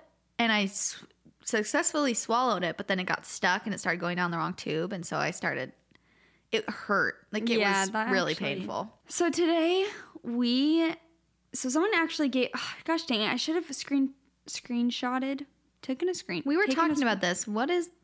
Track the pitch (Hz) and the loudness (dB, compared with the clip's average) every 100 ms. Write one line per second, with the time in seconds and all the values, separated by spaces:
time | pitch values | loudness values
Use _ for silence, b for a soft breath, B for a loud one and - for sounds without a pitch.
0 | - _ _ - 233 214 196 196 - - | -10 _ _ -2 2 2 2 -2 -4 -6
1 | - _ - _ - 220 208 302 349 302 | -14 _ -20 _ -2 0 2 0 2 2
2 | 285 226 - 226 254 196 175 165 - 190 | 2 2 2 2 4 2 0 -2 -2 -2
3 | 180 - - - 190 190 208 190 185 170 | 0 -4 -6 -2 2 2 0 -4 -2 -2
4 | 175 175 175 170 160 180 - 151 175 196 | -2 -2 -2 0 -4 -4 -4 -2 -2 -6
5 | 170 151 147 175 170 135 131 - _ b | -4 -2 -2 -2 -4 -4 -6 -12 _ b
6 | b b b b b 220 - 208 - 196 | b b b b b -4 -2 -8 -2 0
7 | 123 - _ 214 226 226 202 196 190 220 | 0 -2 _ -4 0 2 4 2 2 0
8 | 220 190 160 160 156 143 185 - 214 - | 0 2 2 0 -2 -4 -4 -6 -6 -12
9 | - - 349 330 339 339 330 370 392 B | -8 0 2 2 2 4 2 2 0 B
10 | B - - 233 240 247 285 330 330 - | B -14 -6 0 2 4 4 4 2 -2
11 | _ _ _ _ _ - 254 269 381 381 | _ _ _ _ _ -6 -2 2 2 2
12 | 330 - 294 254 247 - - - - 330 | 0 0 0 2 0 -2 -8 -8 -2 -2
13 | - 226 214 247 - 330 330 269 - 277 | 0 0 2 0 0 -2 -2 -6 -2 0
14 | 269 - _ _ - - - 240 240 240 | 0 -2 _ _ -12 -12 -4 0 0 0
15 | 247 254 269 277 285 _ _ _ - 262 | -2 -2 -2 -4 -8 _ _ _ -6 -2
16 | 359 349 - 175 269 311 392 262 330 302 | 0 -2 -4 -4 0 2 4 4 4 4
17 | 247 202 185 185 - 214 269 359 339 - | 2 2 0 0 -2 -2 2 0 -2 -8